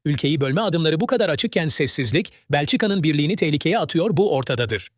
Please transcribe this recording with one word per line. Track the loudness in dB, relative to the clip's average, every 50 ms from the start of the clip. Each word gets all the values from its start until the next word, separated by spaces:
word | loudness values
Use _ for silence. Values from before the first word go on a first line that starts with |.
| -4
Ülkeyi | -2 -2 0 0 0 0 0
bölme | 0 0 0 0
adımları | 0 0 0 0 2 2 0 0
bu | 0
kadar | 0 0 0 0 0
açıkken | 0 0 -2 -2 0 -2 -2 -2
sessizlik, | -2 -2 -2 -2 -2 -2 -2 0 0 0 -2 -2 -8 -16 _ -2
Belçika'nın | 0 0 2 2 0 0 2 2 0 2 0
birliğini | 0 2 2 0 0 0
tehlikeye | 0 0 0 0 0 0 0 0 0
atıyor, | 0 0 0 0 0 2 2
bu | 2 2 2 2
ortadadır. | 0 -2 -2 -2 -2 -2 -2 -4 -6 -8 -10 _